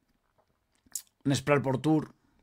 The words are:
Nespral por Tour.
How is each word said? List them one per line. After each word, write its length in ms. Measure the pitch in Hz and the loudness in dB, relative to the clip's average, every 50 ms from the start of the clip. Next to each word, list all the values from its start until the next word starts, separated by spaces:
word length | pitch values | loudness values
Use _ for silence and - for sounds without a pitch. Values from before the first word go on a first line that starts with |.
| _ _ _ _ _ _ _ _ _ _ _ _ _ _ _ _ _ _ - - - _ _ _ - | _ _ _ _ _ _ _ _ _ _ _ _ _ _ _ _ _ _ -16 -16 -16 _ _ _ -4
Nespral 380 | 139 135 135 135 - 147 139 | -2 -2 -2 0 0 0 0
por 160 | 131 135 131 123 | 0 0 -2 -2
Tour. 360 | 127 151 156 151 - - - _ _ _ _ _ | 0 2 2 2 0 -2 -10 _ _ _ _ _